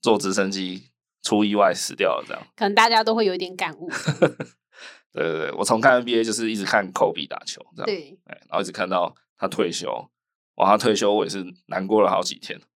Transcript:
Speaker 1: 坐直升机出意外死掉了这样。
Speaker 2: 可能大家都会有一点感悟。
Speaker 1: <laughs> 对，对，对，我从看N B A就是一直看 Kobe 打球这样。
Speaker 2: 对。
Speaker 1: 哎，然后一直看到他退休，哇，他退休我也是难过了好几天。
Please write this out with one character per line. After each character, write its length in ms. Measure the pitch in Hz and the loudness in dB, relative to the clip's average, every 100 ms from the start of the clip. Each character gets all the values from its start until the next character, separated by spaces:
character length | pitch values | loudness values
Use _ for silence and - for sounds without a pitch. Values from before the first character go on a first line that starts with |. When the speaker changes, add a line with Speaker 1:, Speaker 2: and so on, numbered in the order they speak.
Speaker 1:
坐 160 | 120 104 | 2 2
直 160 | 98 | 2
升 180 | 98 98 | 0 -2
机 380 | 98 92 95 - _ _ _ | -4 -8 -10 -16 _ _ _
出 240 | - 107 104 | 0 2 2
意 100 | 104 | 4
外 180 | 95 | 2
死 220 | 90 - - | 2 -6 -2
掉 240 | 92 - | -2 -2
了 60 | - | -6
这 60 | |
样。 140 | - - | -14 -14
Speaker 2:
可 120 | - 202 | -4 0
能 100 | 208 | 4
大 140 | 226 | 4
家 120 | 226 | 4
都 140 | 220 226 | 2 2
会 80 | |
有 100 | 196 | 0
一 40 | 180 | -2
点 180 | 185 185 | -6 -6
感 180 | 180 - | -8 -8
悟。 120 | 339 - - - 156 - - | -10 -6 -4 0 0 0 -16
Speaker 1:
<laughs> 680 | _ _ - - - _ | _ _ -20 -20 -20 _
对， 100 | - | -4
对， 160 | 82 80 76 | -4 -2 -4
对， 40 | |
我 100 | - | -2
从 160 | 104 113 | 0 4
看 140 | 135 | 6
N 100 | 123 | 4
B 160 | 120 113 | 2 0
A 20 | |
就 120 | 113 | 0
是 180 | 107 113 | -2 -2
一 40 | 110 | -4
直 80 | 92 | 0
看 260 | 110 92 | 0 0
Kobe 340 | - - - 69 | 0 0 -2 -8
打 120 | - - | -10 -12
球 200 | - - - | -14 -16 -10
这 60 | |
样。 20 | - | -8
Speaker 2:
对。 340 | 190 143 - - | -8 -10 -20 -20
Speaker 1:
哎， 120 | - - | -20 -6
然 80 | 80 | -6
后 20 | |
一 60 | 92 | -4
直 80 | |
看 160 | 101 92 | -4 -2
到 260 | 92 85 - _ - | 0 -2 -6 _ -8
他 100 | 95 | -6
退 240 | - - | -2 -2
休， 400 | - 69 57 - _ _ _ _ - | -4 -6 -8 -10 _ _ _ _ 0
哇， 120 | 95 | 4
他 100 | 107 | 4
退 160 | 117 | 4
休 200 | 101 104 | 2 2
我 100 | 104 | 2
也 60 | 80 | 0
是 160 | 98 90 90 - | -4 -10 -14 -8
难 200 | 92 95 | -6 2
过 140 | 107 | 4
了 80 | 92 | 4
好 120 | 98 | 2
几 160 | 87 - | -2 -8
天。 220 | - - _ | -12 -14 _